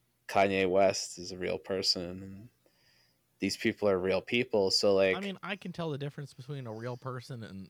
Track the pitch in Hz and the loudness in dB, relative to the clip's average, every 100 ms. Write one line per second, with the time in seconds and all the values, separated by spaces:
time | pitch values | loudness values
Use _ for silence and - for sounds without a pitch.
0 | _ _ - 101 98 95 95 95 95 - | _ _ -2 4 4 4 4 6 6 4
1 | - - 87 90 90 90 - 95 95 95 | -4 -10 -10 -6 -4 -4 -4 -2 0 0
2 | 87 90 95 98 120 _ _ _ _ _ | -2 -10 -12 -14 -18 _ _ _ _ _
3 | _ _ _ - 95 - 113 104 104 95 | _ _ _ -4 -4 0 -2 2 2 2
4 | 92 92 - 120 117 107 95 - 104 98 | 2 0 0 -2 2 2 2 4 4 6
5 | 95 92 98 95 170 202 190 170 165 139 | 4 2 -2 -8 -8 -8 -8 -6 -6 -4
6 | 143 - 139 - 127 139 120 110 120 123 | -8 -10 -14 -14 -12 -10 -10 -8 -8 -8
7 | 131 123 - 123 104 95 | -8 -10 -10 -12 -12 -12